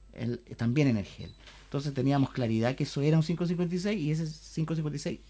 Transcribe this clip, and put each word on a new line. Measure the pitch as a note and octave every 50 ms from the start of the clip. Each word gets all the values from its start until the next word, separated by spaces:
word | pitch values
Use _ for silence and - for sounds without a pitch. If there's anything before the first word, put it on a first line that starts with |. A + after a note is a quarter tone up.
| - - -
el, | - - A#2+ A#2+ A#2+ - - -
también | - A#2 A#2 A#2+ D3+ D3 C#3
en | A#2
el | G#2 F#2+
gel. | - - - F2+ E2+ - - - - - - -
Entonces | - - C#3 C#3 D3 C3+
teníamos | C3+ B2 C3+ C#3+ C#3 C3+ B2
claridad | - C3 B2 A2+ A2+ A2 A2+ B2 B2+
que | - D3
eso | - - C#3+
era | C#3 D3+ D#3
un | E3 D#3
cinco | D#3+ F3 D#3+ F3
cincuenta | E3 F3+ E3 F3+ E3+ F3
y | F3+
seis | F3 G3+ A3 G3+
y | D3 D3+
ese | D#3 D#3 E3
cinco | D#3 D3+ - - - - - D#3+ D3+ E3
cincuenta | D#3+ D#3 D3+ C#3+
y | C#3+
seis | - E3+ - - -